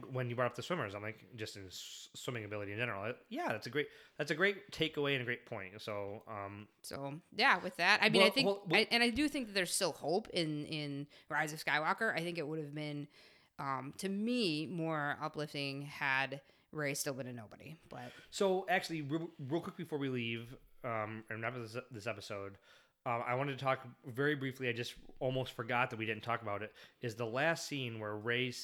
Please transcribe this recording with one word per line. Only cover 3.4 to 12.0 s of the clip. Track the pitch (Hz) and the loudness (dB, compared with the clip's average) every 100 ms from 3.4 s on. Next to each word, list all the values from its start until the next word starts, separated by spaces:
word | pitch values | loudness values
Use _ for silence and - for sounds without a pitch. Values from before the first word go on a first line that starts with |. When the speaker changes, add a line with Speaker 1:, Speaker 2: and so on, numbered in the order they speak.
| 339 | -2
Speaker 1:
that's | 110 120 | -2 -2
a | |
great, | 127 139 - - - | -2 -2 -4 -20 -4
that's | 147 | -2
a | |
great | 156 196 196 - | 2 2 2 -6
takeaway | - 160 151 143 | 0 0 2 2
and | 139 | 2
a | |
great | 120 120 - | 2 -2 -4
point. | 110 95 104 | -8 -8 -8
So, | - 104 101 104 - | -4 -4 -4 -6 -8
um, | 107 101 101 104 _ | -8 -6 -8 -14 _
Speaker 2:
So, | - - 139 151 - - | -10 -6 -6 -8 -10 2
yeah, | 254 190 | 4 4
with | 180 - | 2 2
that, | 175 208 | 6 6
I | 214 | 8
mean, | 226 | 8
I | |
Speaker 1:
Well, | 220 | 8
Speaker 2:
think, | - 196 | 8 4
Speaker 1:
well, | 202 190 | 2 4
well | 185 | 4
Speaker 2:
I, | 220 | 6
and | 240 | 6
I | 240 | 4
do | 226 302 | 4 2
think | 294 226 | 2 0
that | |
there's | 196 175 | 0 2
still | - 180 | 2 2
hope | - 139 175 226 | 0 2 2 2
in, | - 160 151 147 | 0 2 0 -2
in | 156 147 139 143 - - | -4 -2 -4 -6 -12 -4
Rise | 147 156 | 0 0
of | 151 | -2
Skywalker. | - 147 156 190 | 2 2 4 2